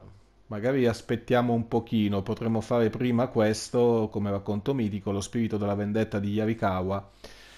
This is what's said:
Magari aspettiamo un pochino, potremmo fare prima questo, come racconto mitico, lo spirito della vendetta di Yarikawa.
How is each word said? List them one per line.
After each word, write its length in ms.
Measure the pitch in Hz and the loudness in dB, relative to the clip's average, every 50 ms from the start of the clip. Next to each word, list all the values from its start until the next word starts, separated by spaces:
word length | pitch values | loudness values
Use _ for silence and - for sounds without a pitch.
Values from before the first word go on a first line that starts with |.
| - - - - - _ _ _ _ - | -16 -20 -20 -20 -20 _ _ _ _ -10
Magari 380 | 113 104 104 127 139 139 123 | -8 -4 -2 0 2 4 4
aspettiamo 640 | 117 110 - - - 123 110 - - 123 123 120 123 117 | 2 2 0 -2 -4 -4 -4 0 2 2 2 4 2 2
un 140 | 117 113 | 0 0
pochino, 560 | - - 117 110 - 117 110 104 101 101 98 95 | 0 -2 -2 0 0 2 2 2 2 2 0 -2
potremmo 380 | 107 110 - 120 113 113 110 | -2 -4 -2 -2 -2 -2 -2
fare 280 | 107 - 123 120 113 110 | -2 0 2 2 2 2
prima 380 | - 113 127 123 120 117 127 | 0 0 0 0 2 2 0
questo, 840 | 127 - 117 107 107 107 - - - - 123 120 120 117 113 110 107 - | 0 2 2 2 2 2 0 -4 -2 2 2 4 4 4 2 2 0 -2
come 180 | 110 101 101 | -2 -2 -2
racconto 440 | 101 98 98 - 104 104 98 135 139 | -2 -2 -2 -4 -4 -2 -2 -2 0
mitico, 360 | 135 113 104 104 101 - 107 | 0 0 -2 -2 -4 -4 -4
lo 100 | 101 101 | -2 -2
spirito 360 | 98 - - 120 113 107 110 | -4 -4 -2 -2 -2 0 0
della 180 | 101 104 101 101 | -2 0 0 0
vendetta 460 | 101 104 101 104 110 110 107 - 104 | 0 -2 -2 0 0 0 0 -2 -2
di 100 | 101 104 | -2 -2
Yarikawa. 800 | 104 107 110 110 113 113 110 98 92 92 92 92 95 98 - - - - - - - - - - - | 0 0 0 0 0 0 0 -2 0 -2 -2 -2 -4 -6 -6 -10 -16 -20 -20 -20 -20 -20 -20 -20 -20